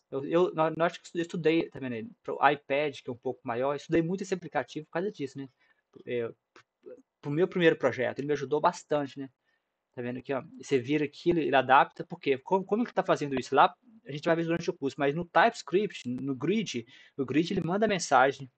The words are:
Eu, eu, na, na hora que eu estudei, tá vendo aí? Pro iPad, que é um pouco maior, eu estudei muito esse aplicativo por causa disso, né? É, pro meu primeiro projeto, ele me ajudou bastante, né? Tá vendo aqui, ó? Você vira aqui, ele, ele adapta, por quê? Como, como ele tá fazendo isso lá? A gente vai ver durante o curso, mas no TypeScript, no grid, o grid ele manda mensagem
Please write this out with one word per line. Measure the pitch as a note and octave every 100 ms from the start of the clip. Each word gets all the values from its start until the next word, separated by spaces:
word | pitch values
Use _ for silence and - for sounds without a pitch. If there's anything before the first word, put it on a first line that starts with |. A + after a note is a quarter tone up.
| _
Eu, | C3+ D3
eu, | E3 F3+ D#3+
na, | D#3+
na | D#3 E3+
hora |
que | - -
eu | E3+
estudei, | E3 F#3 D#3 E3 -
tá | -
vendo | C3
aí? | A#2 A2+ -
Pro | - - C#3
iPad, | D3 - C#3 D3 B2+
que | -
é |
um | A#2+
pouco | C3 B2
maior, | B2 A#2 C3+
eu | C#3+
estudei | - E3
muito | E3 F#3+
esse | G3
aplicativo | F#3 D#3+ C#3+ B2 D3+ D#3
por |
causa | E3 G3+
disso, | - C3+ C#3
né? | C3+ _ _ _ _ - -
É, | A#2+ A2+ - _ - _ _ - - _ _
pro | D3
meu | D3 F#3
primeiro | F#3+ E3 -
projeto, | C3 A2+ A#2 A2
ele | C#3+
me |
ajudou | C#3+ C3+ D3+
bastante, | E3+ E3+ - D3 C#3 C#3+
né? | C3+ _ _ _ _ _ _ B2+
Tá |
vendo | B2 B2+
aqui, | -
ó? | C3 - -
Você | - C3+
vira | A#2+ D3+ D3
aqui, | - E3+
ele, | E3+
ele | C#3 C3+
adapta, | B2+ C3+ E3 -
por | - -
quê? | C#3+ C3
Como, | - F#3+ F#3
como | G#3+
ele | A#3+
tá | -
fazendo | F3+ D#3 D3 B2+
isso | -
lá? | C3+ F3+ - _ - -
A |
gente | D3+ E3+
vai | E3
ver |
durante | E3 E3 -
o |
curso, | - C3+ C3+
mas | C#3+ D#3
no |
TypeScript, | F3 E3 A3+ - - F#3 G3+ - B2
no | B2+ C3+ C3
grid, | D3 A3 F3 A#2+ - - - -
o | C3
grid | C#3 E3
ele | F#3
manda | D#3 F3+ G#3+
mensagem | F#3 - B2+ C3+ C3+ C3